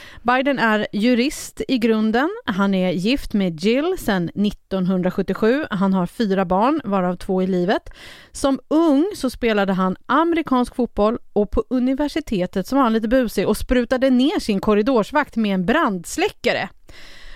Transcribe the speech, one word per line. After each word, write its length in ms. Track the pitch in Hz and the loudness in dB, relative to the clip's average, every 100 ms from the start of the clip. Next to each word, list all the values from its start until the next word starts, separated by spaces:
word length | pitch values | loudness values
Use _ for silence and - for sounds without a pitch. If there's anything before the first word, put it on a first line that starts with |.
| - - | -20 -6
Biden 360 | 233 254 277 254 | 0 0 0 0
är 280 | 220 214 - | 2 2 0
jurist 680 | 202 226 240 262 - - - - | 0 2 2 2 -4 -10 -10 -2
i 100 | 262 | 0
grunden. 520 | 226 220 220 226 311 440 - | 2 2 2 0 0 -4 -4
Han 280 | 190 196 | 0 0
är 180 | 190 185 | 2 0
gift 420 | 175 196 269 - | 0 0 0 0
med 260 | 208 185 160 | -2 0 0
Jill 320 | 190 254 330 381 | 0 0 0 -2
sedan 300 | - 190 170 | -2 -2 -2
nittonhundrasjuttiosju. 1300 | - 208 - _ 190 180 190 180 185 190 190 220 277 320 | -2 -2 -4 _ -4 0 0 0 -2 -4 0 0 0 -2
Han 240 | 190 196 | -2 0
har 120 | 190 175 | 2 0
fyra 400 | - 220 190 180 | -2 -2 0 0
barn, 360 | 185 240 311 | 2 2 0
varav 320 | 202 196 180 185 | -2 -2 -2 -4
två 260 | - 185 | -2 -2
i 60 | 185 | 0
livet. 420 | 180 175 302 - - - - - | 0 0 0 -4 -16 -20 -20 -20
Som 280 | - 277 269 - | -4 0 0 0
ung 440 | 302 330 269 381 359 | 2 4 4 2 -2
så 140 | 254 | -6
spelade 440 | - 226 208 196 | -2 0 0 0
han 220 | 185 185 - - | 0 0 -2 -2
amerikansk 680 | 269 339 339 302 254 240 - | 0 2 0 0 0 0 -2
fotboll 420 | 233 - 208 240 - | -4 0 0 0 -4
och 180 | - 208 | -2 0
på 120 | - - | -2 -2
universitetet 1000 | 254 247 269 294 320 - 196 180 190 180 | 0 0 0 -2 -2 -2 -2 -2 -4 -2
så 80 | 269 | 2
var 80 | |
han 100 | 247 | 2
lite 140 | 226 220 | 2 2
busig 400 | 262 226 - 170 | 2 2 0 0
och 100 | 214 | -2
sprutade 520 | - 247 240 254 262 | 0 0 2 2 2
ner 300 | 247 269 381 | 4 2 0
sin 200 | - 196 | -2 0
korridorsvakt 760 | - 208 214 247 196 294 277 226 | 2 2 2 0 0 -2 -2 -2
med 180 | 214 | -2
en 120 | 190 180 | 0 2
brandsläckare. 1040 | 302 285 185 - - 349 - 233 135 190 - - - - - - | 2 0 -2 -6 -4 -4 -2 -2 -2 -4 -10 -20 -20 -18 -18 -16